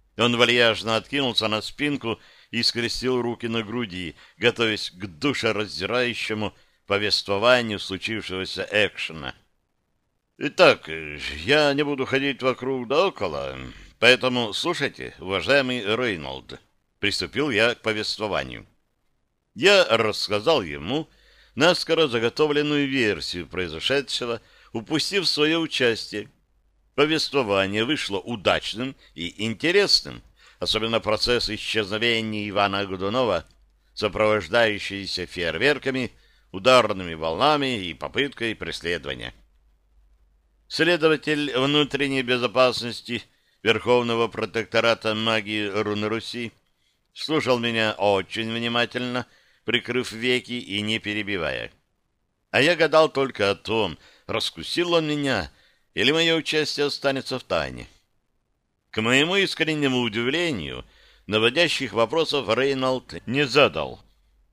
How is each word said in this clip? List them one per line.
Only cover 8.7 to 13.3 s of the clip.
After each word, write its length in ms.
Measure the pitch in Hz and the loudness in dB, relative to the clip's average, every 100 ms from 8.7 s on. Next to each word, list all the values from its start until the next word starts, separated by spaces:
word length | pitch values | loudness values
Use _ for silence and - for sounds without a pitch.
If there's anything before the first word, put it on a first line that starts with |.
экшена. 640 | 104 98 - - 80 65 - _ _ _ _ _ _ _ _ _ - | 0 0 -2 -10 -10 -12 -14 _ _ _ _ _ _ _ _ _ -10
«Итак, 540 | 147 - 165 101 76 80 78 73 67 73 | -4 4 6 6 -2 -10 -10 -10 -10 -6
я 280 | 90 151 147 | 2 4 4
не 100 | 139 | 2
буду 220 | 147 139 123 | 0 -2 0
ходить 360 | 135 139 127 | 0 0 0
вокруг 460 | 131 120 127 131 117 | -2 -2 -2 -4 0
да 180 | 143 190 | 0 0
около, 500 | - 95 | 0 -4